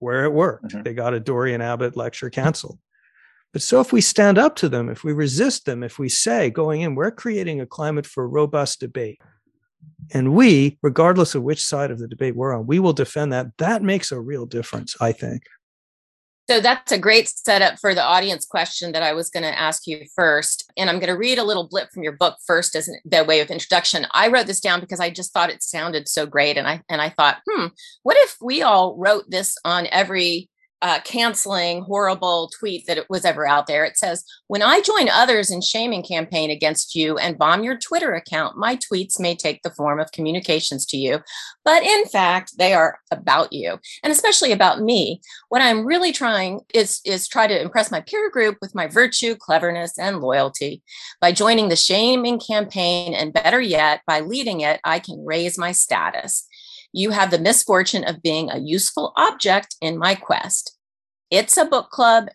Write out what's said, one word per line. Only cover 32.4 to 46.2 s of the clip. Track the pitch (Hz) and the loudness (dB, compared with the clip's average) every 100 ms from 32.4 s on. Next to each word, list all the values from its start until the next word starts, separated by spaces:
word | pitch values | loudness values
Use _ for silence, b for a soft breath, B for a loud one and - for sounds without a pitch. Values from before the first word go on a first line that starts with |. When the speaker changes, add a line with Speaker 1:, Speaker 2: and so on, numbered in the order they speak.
| 165 - | -2 -8
Speaker 3:
tweet | 214 175 - | -8 -6 -4
that | 160 | -6
it | - | -4
was | 185 | -2
ever | 180 147 143 | 0 0 2
out | 147 143 | 2 2
there?" | 147 | 0
It | 156 - | 0 0
says, | 190 175 - b - | -2 -4 -10 b -8
"When | 202 | 0
I | 220 349 | 4 4
join | 392 427 254 | 4 2 4
others | 202 254 220 196 | 4 4 4 0
in | 180 | -2
shaming | 196 220 240 202 | -4 -2 -2 -4
campaign | - 165 160 165 156 | -4 -6 -4 -4 -4
against | 151 156 156 - 160 | -2 -2 -2 -4 -2
you | 156 156 | -2 -2
and | 175 143 | -4 0
bomb | 156 180 | 2 2
your | 233 240 | 0 -6
Twitter | - 339 311 | -4 -2 -2
account, | 170 - 160 151 - | -4 -4 -4 -4 -4
my | 220 | -4
tweets | 254 - 185 190 - | -4 -4 -4 -4 -4
may | 175 170 | -4 -2
take | 156 147 | -4 -6
the | 165 | -8
form | - 147 151 | -4 -2 -2
of | 156 | -4
communications | - 156 175 - 160 - 135 - | -4 -4 -4 -2 -2 -2 -6 -6
to | 135 | -4
you. | 131 151 B B B B | -2 -2 B B B B
But | 302 320 | 2 2
in | 370 427 - | 4 0 2
fact, | 202 175 185 185 - | 0 2 0 -4 -2
they | 185 | 2
are | 180 160 - _ | 4 2 0 _
about | - - 139 - | -6 0 0 0
you, | 139 85 92 B B | -4 -8 -8 B B
and | 302 | -2
especially | 302 427 392 269 | 0 2 2 2
about | 202 185 - | 4 4 4
me. | 220 226 120 180 B B B | 2 2 0 -4 B B B
What | 247 | 2
I'm | 254 220 233 | 2 2 0
really | 349 359 | 0 0
trying | - | -2